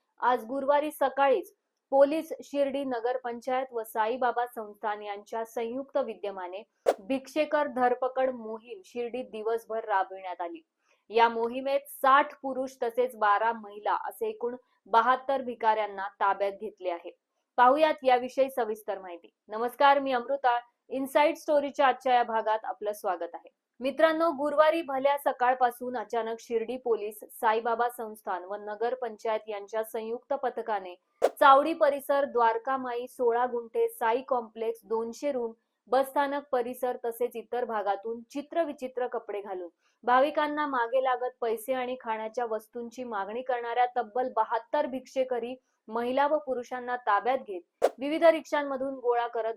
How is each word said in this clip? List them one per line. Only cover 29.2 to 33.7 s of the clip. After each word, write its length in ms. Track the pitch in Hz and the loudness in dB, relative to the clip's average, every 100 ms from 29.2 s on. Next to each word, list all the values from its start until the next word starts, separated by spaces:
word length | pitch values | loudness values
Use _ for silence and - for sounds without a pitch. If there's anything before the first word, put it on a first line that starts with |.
| 233 214 214 | -4 -4 -4
यांच्या 340 | 202 202 220 | -10 -6 -6
संयुक्त 500 | 220 233 220 240 - | -6 -6 -6 -8 -6
पथकाने 600 | 277 254 240 220 202 185 180 _ - | -4 -4 -6 -6 -6 -6 -16 _ -2
चावडी 520 | - - 285 269 311 | -2 6 8 8 6
परिसर, 520 | 330 294 277 - 277 277 | 2 2 2 0 0 0
द्वारकामाई, 800 | 233 226 226 269 262 254 240 247 | 2 2 2 -2 -4 -4 -8 -8
सोळा 380 | - 240 233 247 | 0 2 2 0
गुंठे, 360 | 233 233 | -2 -6